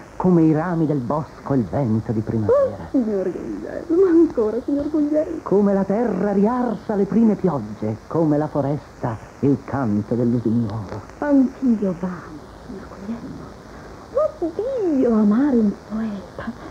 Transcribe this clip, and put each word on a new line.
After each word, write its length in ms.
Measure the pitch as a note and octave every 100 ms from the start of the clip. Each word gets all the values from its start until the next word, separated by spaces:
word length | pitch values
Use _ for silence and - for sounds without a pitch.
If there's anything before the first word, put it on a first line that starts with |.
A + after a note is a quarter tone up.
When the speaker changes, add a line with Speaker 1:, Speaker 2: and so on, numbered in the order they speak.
| - -
Speaker 1:
come 260 | F#3 E3+
i 80 | D#3+
rami 340 | D#3 F3+ E3 D3+
del 120 | D3
bosco 540 | A#2 D3+ C3+ - -
il 120 | C3+
vento 460 | F2+ B2+ A#2 A2 A#2
di 80 | A2
primavera. 380 | A2 A2+ G#2 C#5
Speaker 2:
Oh, 280 | C5+ - -
signor 400 | C#4 A3 G3 C4
Guglielmo, 720 | - - D4 - - - E4
ma 60 | F#4+
ancora, 460 | E4 D4+ - G#3+ A3+
signor 240 | D4 C#4+ D4
Guglielmo. 520 | D#4 D4 D4+ D#4+ -
Speaker 1:
Come 320 | - G3+ G3+
la 100 | G3
terra 480 | G3 G3+ A#3 F#3 G3+
riarsa 640 | G3 G#3 B3 A#3+ - -
le 100 | G3+
prime 300 | G3 G#3 A3+
piogge, 600 | G3 F3+ C#3+ G#2+ G#2+ G#2+ G#2+ -
come 320 | D#3+ D#3 D3
la 80 | D3+
foresta 720 | D3+ C3+ D3+ - - B2 G#2+ - -
il 180 | C#3+ C3+
canto 500 | - C#3 A#2 G#2 G#2
dell'usignuolo. 840 | A#2 A#2+ B2 A2+ A#2 A2 A2 F#2 G#2+ - -
Speaker 2:
Anch'io 760 | D4 C#4 B3 - C4 G#3+ G3 E3+
vamo, 400 | F#3 E3+ - D3 C#3 - -
signor 200 | F#3+ -
Guglielmo. 640 | F#3 G3 A#3 C4+ - - - - - - - - B4 D5+ -
Oddio, 760 | D#4+ G4+ A#4+ C5 F#4 C4+ B3
amare 440 | A3 G#3 A3 D4 A#3+
un 140 | G#3 - -
poeta 640 | A3 A3 G3+ - - - - -